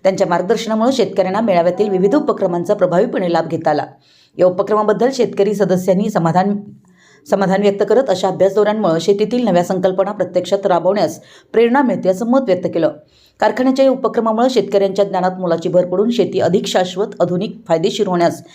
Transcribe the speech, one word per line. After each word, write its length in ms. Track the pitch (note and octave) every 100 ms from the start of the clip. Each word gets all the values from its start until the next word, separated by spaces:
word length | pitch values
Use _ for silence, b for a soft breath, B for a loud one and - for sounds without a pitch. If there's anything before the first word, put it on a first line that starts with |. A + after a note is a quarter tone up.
त्यांच्या 240 | F#3+ F#3+ F3+
मार्गदर्शनामुळे 640 | F3 F3+ A3+ G#3+ A3 A#3
शेतकऱ्यांना 500 | C4+ G3 - F#3 G3
मेळाव्यातील 480 | A3+ F3 E3+ F3 G#3+
विविध 260 | F#3 G3
उपक्रमांचा 580 | D4 - G#3 F#3 F3 F3
प्रभावीपणे 600 | G3+ F3+ E3+ A#3+ B3+ F3+
लाभ 140 | E3+ E3
घेता 220 | E3 D#3+
आला. 160 | D3 - - b b b -
या 80 |
उपक्रमाबद्दल 640 | F3+ F3+ G3 G#3+ G#3+ F#3 A#3+
शेतकरी 400 | C4 G#3 - G3+
सदस्यांनी 560 | G3+ F3+ F#3 - F#3 G#3+
समाधान, 480 | F#3 E3 E3+ G3 G3+ - - b b b b -
समाधान 320 | G3 F#3+ F#3+
व्यक्त 220 | G3+ G3+ G#3
करत 200 | A3 C4+
अशा 180 | F#3 F#3+
अभ्यास 280 | D3+ F#3+
दौऱ्यांमुळे 440 | F#3+ G#3 G#3+ F#3+ D#3+
शेतीतील 440 | E3+ G3+ G#3 B3
नव्या 200 | A#3 F3
संकल्पना 480 | F3 F#3+ F#3 F#3 G3
प्रत्यक्षात 540 | G#3+ F3+ F3+ F3+ G3
राबवण्यास 540 | G3 F3 E3+ F#3+ D#3+ - B B B
प्रेरणा 280 | G#3+ A#3 C4+
मिळते 280 | B3+ F#3 F3+
असं 160 | F#3
मत 160 | A#3 C4+ C4
व्यक्त 200 | F3+ E3+
केलं. 180 | E3+ D3+ - b b b _
कारखान्याच्या 460 | G#3+ G#3+ C4 C4
या 60 | C4+
उपक्रमामुळे 580 | C4 A3 A#3 A3+ A3 B3+
शेतकऱ्यांच्या 560 | B3 - G3 G3 G3
ज्ञानात 340 | G3 F#3 F3+ F#3
मोलाची 300 | F3+ E3 F3+
भर 160 | F3
पडून 240 | F3+ F3+ A#3
शेती 300 | A#3+ F3 F#3
अधिक 280 | E3+ F#3 -
शाश्वत, 400 | - F3+ F3+ A3+ -
आधुनिक, 380 | F3+ F3 G#3+ - -
फायदेशीर 400 | E3 F3+ - F#3+
होण्यास 360 | F3 E3+ E3 B